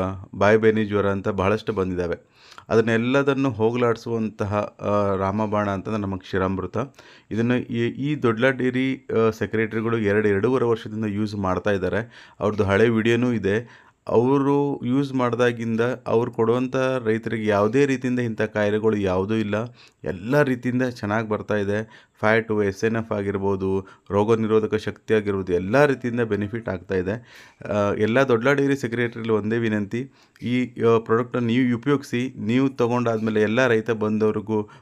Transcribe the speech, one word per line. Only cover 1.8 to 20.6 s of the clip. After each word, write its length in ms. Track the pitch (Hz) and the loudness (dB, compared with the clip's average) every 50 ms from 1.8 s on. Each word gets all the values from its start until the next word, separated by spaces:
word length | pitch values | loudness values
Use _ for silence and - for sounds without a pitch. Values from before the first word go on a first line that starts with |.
| 95 92 92 87 90 85 85 - - _ _ _ - - - - - - | -2 -2 -2 -4 -4 -4 -4 -8 -10 _ _ _ -20 -20 -20 -16 -6 0
ಅದನ್ನೆಲ್ಲದನ್ನು 840 | 95 113 110 113 113 113 117 123 131 139 139 139 139 131 135 135 | 2 2 4 4 2 0 2 2 2 2 2 2 0 0 0 -2
ಹೋಗಲಾಡಿಸುವಂತಹ, 1040 | 120 101 110 113 117 123 123 117 113 113 - 120 117 113 110 107 - - 110 98 104 104 104 - - - | 0 0 0 0 2 2 0 0 0 -2 -4 -6 -4 -4 -4 -4 -4 -4 -4 -2 -2 -2 -2 -4 -6 -8
ಆ, 360 | 101 101 104 104 101 101 98 | -4 -2 0 0 0 0 0
ರಾಮಬಾಣ 540 | 92 98 95 95 107 110 104 101 104 104 101 | 0 0 -2 0 -2 -2 0 0 0 0 0
ಅಂತಂದ್ರೆ 320 | 98 95 87 113 107 110 | -2 -4 -4 -4 -4 -4
ನಮಗೆ 160 | 101 98 98 92 | -4 -4 -6 -6
ಕ್ಷೀರಾಮೃತ. 580 | - - - 95 95 92 98 92 90 90 - 107 127 135 _ _ - - - - _ - | -8 -4 -2 0 0 0 -2 -2 -6 -6 -6 -6 -6 -6 _ _ -20 -20 -20 -20 _ -8
ಇದನ್ನು 260 | - 107 117 120 123 | -4 -2 0 0 0
ಈ, 320 | 123 - - 117 117 117 117 | 0 -2 -4 -4 -4 -2 -4
ಈ 340 | - 113 131 147 151 135 | -4 -4 -4 -4 -2 0
ದೊಡ್ಲ 280 | 120 120 113 110 120 135 | 0 0 0 2 2 0
ಡೇರಿ, 580 | 135 127 127 127 127 127 131 135 131 - _ - | 0 2 -2 -2 0 0 -2 -2 -4 -6 _ -4
ಆ, 180 | - 113 113 113 | 0 2 2 2
ಸೆಕ್ರೆಟರಿಗಳು 680 | 110 - 107 101 - 110 113 104 104 113 107 117 113 117 | 0 -2 -4 -4 -2 -2 -2 -2 -2 -4 -2 -2 0 0
ಎರಡು, 300 | 107 101 101 107 107 107 | 2 2 2 2 2 2
ಎರಡೂವರೆ 360 | 101 98 104 123 131 127 120 | 2 2 2 2 2 2 2
ವರ್ಷದಿಂದ 400 | 117 113 110 - 110 107 107 113 | 2 0 -2 -4 -8 -8 -6 -4
ಯೂಸ್ 300 | 107 98 104 107 104 104 | -4 -2 -2 -4 -4 -4
ಮಾಡ್ತಾ 360 | 104 98 92 92 90 - 104 | -2 -2 0 -2 0 0 0
ಇದ್ದಾರೆ. 600 | 101 98 90 90 87 101 120 123 - - - - - - | 0 0 0 -2 -2 -2 -4 -6 -12 -20 -20 -20 -10 -4
ಅವ್ರದ್ದು 240 | - 104 104 98 104 | -2 -2 0 0 0
ಹಳೆ 240 | 95 98 98 110 123 | 2 4 4 4 4
ವಿಡಿಯೋನೂ 440 | 117 110 107 113 117 120 123 123 | 4 2 2 2 2 2 2 0
ಇದೆ. 500 | 120 110 95 98 101 110 120 - - - - _ _ _ - - | 0 0 0 0 -2 -2 -4 -6 -18 -20 -20 _ _ _ -6 0
ಅವರು 720 | - 113 120 127 139 143 139 139 143 143 143 143 139 - - | 2 2 4 4 2 2 2 2 2 2 0 -2 -4 -4 -4
ಯೂಸ್ 280 | 120 127 139 143 135 | -2 0 0 -2 -2
ಮಾಡ್ದಾಗಿಂದ 680 | 131 131 123 120 117 113 123 120 120 113 117 117 113 110 117 123 127 123 - | -2 0 0 4 4 6 6 6 4 0 -4 -2 0 0 0 0 -2 -4 -2
ಅವ್ರು 240 | - 113 113 120 120 | 0 2 2 2 0
ಕೊಡುವಂಥ 460 | 117 - 113 110 117 123 131 127 127 131 131 131 131 131 117 | 0 0 2 2 2 2 0 0 0 0 0 0 0 -2 0
ರೈತರಿಗೆ 400 | 110 110 113 113 117 117 113 107 | 0 -2 0 -2 -4 -4 -2 0
ಯಾವುದೇ 400 | 107 101 101 104 107 110 135 143 | 2 4 4 4 4 4 4 2
ರೀತಿಯಿಂದ 320 | 139 135 123 127 127 123 123 | 2 2 0 -2 -2 -2 0
ಇಂಥ 240 | 123 117 110 - | -2 -2 -2 -2
ಕಾಯಿಲೆಗಳು 540 | 113 107 - 107 104 104 104 107 107 110 110 | -4 -2 0 0 0 2 0 2 2 2 2
ಯಾವುದೂ 380 | 104 98 95 90 92 95 101 110 | 2 0 0 0 0 0 0 0
ಇಲ್ಲ. 200 | 113 110 104 101 104 113 120 - - - - _ _ - | -2 -2 -2 -2 -4 -4 -6 -10 -18 -20 -20 _ _ -8
ಎಲ್ಲ 380 | - 92 90 92 113 135 147 | -8 -8 -8 -4 0 2 2
ರೀತಿಯಿಂದ 400 | 147 135 131 120 | 2 2 0 -4